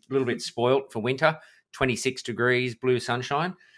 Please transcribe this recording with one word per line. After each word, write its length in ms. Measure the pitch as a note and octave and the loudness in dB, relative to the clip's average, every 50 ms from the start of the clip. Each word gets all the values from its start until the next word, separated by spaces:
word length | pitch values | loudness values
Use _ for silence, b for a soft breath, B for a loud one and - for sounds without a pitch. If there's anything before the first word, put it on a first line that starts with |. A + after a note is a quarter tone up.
| _ - | _ -2
little 160 | C3 C3+ C3 | -2 0 0
bit 160 | B2 A2+ - | 0 -2 -4
spoilt 500 | - - - A#2 A#2+ B2 C3+ C3+ C3+ - | -6 -8 -4 0 2 4 4 2 0 -2
for 120 | - A2+ | -8 -4
winter, 340 | G#2 B2 C3+ C3+ D#3+ D3+ D#3+ D#3 B B B B B B | -2 -2 -2 2 2 2 2 0 B B B B B B
twenty-six 500 | - - C3+ C3 A#2+ - - C3 - - | -4 0 0 0 0 0 0 -4 -4 -4
degrees, 520 | - - A2 G#2 A#2+ B2 B2+ B2 B2+ B2 A2+ | -8 -8 -2 0 2 2 2 2 0 -2 -4
blue 240 | - - B2+ B2+ B2 | -2 0 0 2 2
sunshine. 580 | - - A#2+ B2 A#2+ - C#3+ D3 E3 F#3 F#3 b b b b | 0 -2 -4 -4 -2 -2 -2 -2 -2 -2 -6 b b b b